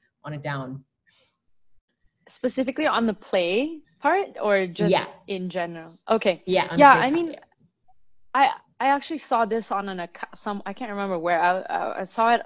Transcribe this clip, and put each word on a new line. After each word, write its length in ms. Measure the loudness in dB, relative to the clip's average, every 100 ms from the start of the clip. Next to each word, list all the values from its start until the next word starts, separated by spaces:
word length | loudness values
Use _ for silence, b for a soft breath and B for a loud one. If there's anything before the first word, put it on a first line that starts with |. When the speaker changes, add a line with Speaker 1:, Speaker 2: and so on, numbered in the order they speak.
| _ _
Speaker 1:
on 100 | -12
a 40 | -10
down? 460 | -6 -6 -8 -12 -16 _ _ b b b _ _ _ -20 _ _ _ _ -20
Speaker 2:
Specifically 580 | -8 -6 -2 -4 -2 0
on 180 | 0 0
the 80 |
play 640 | -4 -2 0 0 0 -2 -6 -18 _
part 300 | 0 0 0 -4
or 260 | 2 2 0
just 240 | 0 2
Speaker 1:
Yeah. 140 | 2 0 -10 -8
Speaker 2:
in 220 | -6 -6
general? 440 | -6 -6 -8 -16 -10 -2
Okay. 340 | 0 0 -2 0
Speaker 1:
Yeah, 180 | 0
on 60 | 2
the 60 | 8
Speaker 2:
Yeah, 140 | 8
Speaker 1:
play 80 | 8
Speaker 2:
I 20 |
Speaker 1:
part. 100 | 4
Speaker 2:
mean, 220 | 0 -2 -6 -18 _ _ _ _ -20 -20 -20 -4
I, 180 | 2 2 0 _ -4
I 80 | 0
actually 320 | 0 -2 -10
saw 260 | -2 0 0
this 260 | -2 -4
on 180 | -6 -6
an 100 | -8
acc-, 360 | -10 -12 -14 -12
some, 260 | -8 -8 -8
I 80 |
can't 180 | -10 -8
remember 280 | -6 -4 -2
where. 220 | 0 2
I, 180 | 2 0
I, 380 | -2 -6 -4 -6
I 20 | -6
saw 280 | 0 2
it 80 | 2